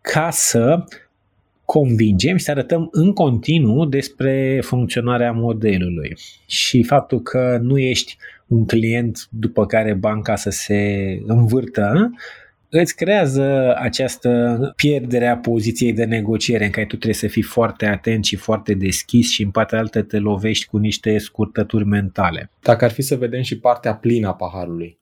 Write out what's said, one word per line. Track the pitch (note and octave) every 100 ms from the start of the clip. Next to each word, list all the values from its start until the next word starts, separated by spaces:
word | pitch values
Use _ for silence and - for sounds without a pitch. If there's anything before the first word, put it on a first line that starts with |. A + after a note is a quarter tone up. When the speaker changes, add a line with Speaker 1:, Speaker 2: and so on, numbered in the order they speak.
Speaker 1:
ca | - - E3
să | D#3+ - A#2+ A#2 E3 - - _ _ _ _ _ _
convingem | - D#3 C#3 A2+ A2 F#2+ C3 F#3
și |
să | -
arătăm | C#3+ B2+ E3+ E3
în | - E3+
continuu | G3+ D#3 A#2 - E3 B2 A#2
despre | D#3+ C3+ C3+ - C3+ C3+ C3+ C3+
funcționarea | A#2+ B2+ B2 B2 A#2+ B2 A#2+
modelului. | A#2 A#2 A2 A2 F#2+ F2+ E2+ D2+ E2+ - - _
Și | - - B2+
faptul | A#2 C#3+ - B2
că | - B2+ B2+ B2
nu | A#2+ C#3
ești | C3 B2 - - - - _
un | A2+ A2
client | A2+ A2+ A#2 A#2+ A2+ -
după | A2+ G#2+ - G2+
care | G2+ A2
banca | G2+ G#2 G#2+ G#2 G#2
să | -
se | G2 - G#2 G#2 G2+ F#2+ F#2+ G#2
învârtă, | A#2 A#2 B2 A#2 - G2+ C3+ A3+ A#3+ - - - _ _
îți | D#3+ F3 -
creează | E3+ G#3 D#3 C3+ C3+ C3+ C3 B2
această | B2 A#2+ C3 - B2 A#2+ A#2+ A#2 C3+ -
pierdere | D3 C#3+ B2 A#2+ A#2+
a | A#2+
poziției | A#2+ A#2 A2 - B2
de | G#2+
negociere | A2+ A2+ G#2 A2 - A#2
în | G#2
care | F#2+ G#2+
tu | G2+
trebuie | A2
să | G#2 G#2+
fii | -
foarte | G2+ - A2+ - G#2+
atent | G2+ - A2
și | G#2 G2+
foarte | - G#2+ -
deschis | G2+ F#2+ F#2 - A#2+ A#2
și, | -
în | G#2
partea | G2 A2 A2
altă, | A2 -
te | G#2 G#2+
lovești | G#2 G2+ G#2+ A2 -
cu | G#2+
niște | G#2+ - - G#2+
scurtături | G#2 - G#2+ - G2+ A2+
mentale. | G2+ G#2 G2 - F#2 D#2+ - _
Speaker 2:
Dacă | - A2+
ar | A#2+
fi | A2
să | C3+ C3+
vedem | B2 B2
și | B2+ -
partea | B2 B2 A#2+
plină | A2 A#2+ A#2 G2+
a |
paharului | F2 F2+ F#2 F2 E2+ E2+ E2+